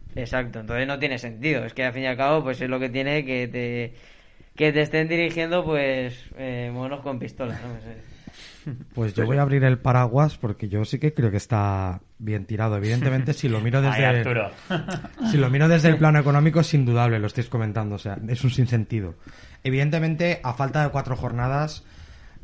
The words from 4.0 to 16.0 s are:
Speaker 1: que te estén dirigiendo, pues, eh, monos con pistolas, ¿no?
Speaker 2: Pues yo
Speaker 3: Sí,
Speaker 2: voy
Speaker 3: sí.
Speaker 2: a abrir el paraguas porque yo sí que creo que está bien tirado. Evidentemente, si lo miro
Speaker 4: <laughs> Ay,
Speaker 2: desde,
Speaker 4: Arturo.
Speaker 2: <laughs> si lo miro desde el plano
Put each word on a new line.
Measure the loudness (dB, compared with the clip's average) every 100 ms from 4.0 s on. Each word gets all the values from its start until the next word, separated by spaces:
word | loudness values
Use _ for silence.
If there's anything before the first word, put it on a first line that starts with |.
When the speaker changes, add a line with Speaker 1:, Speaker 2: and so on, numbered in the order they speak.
| -20 -20 -20 -20 -12 0
Speaker 1:
que | 2
te | 4
estén | 2 2 0
dirigiendo, | 0 0 -2 -2 0
pues, | 0 0 0 -2 -4 -8 -16 -12
eh, | -8 -6 -6
monos | -6 -8 -8
con | -8 -8
pistolas, | -8 -8 -8 -8
¿no? | -10 -12 -14 -16 -18 -20 -20 -20 -20 -16 -12 -12 -10
Speaker 2:
Pues | -4 -2
yo | 0
Speaker 3:
Sí, | 0
Speaker 2:
voy | 2
Speaker 3:
sí. |
Speaker 2:
a |
abrir | 2 4
el | 4 4
paraguas | 4 4 4 4 2 0
porque | -6 -6 -4
yo | -2
sí | -2 0
que | 0
creo | 2 2
que | 0
está | 0 2 2 0 -2 -4 -10 -10
bien | -4 -4 -4
tirado. | -2 0 0
Evidentemente, | 0 2 2 2 0
si | 0 0
lo | 0
miro | 2 2
Speaker 4:
<laughs> |
Ay, |
Speaker 2:
desde, | 2 4 2
Speaker 4:
Arturo. | 2 0 -2 -2 -6 -6 -4 -4
Speaker 2:
<laughs> | -6 -8 -4 2
si | 4
lo | 4
miro | 4 6
desde | 6 6
el |
plano | 6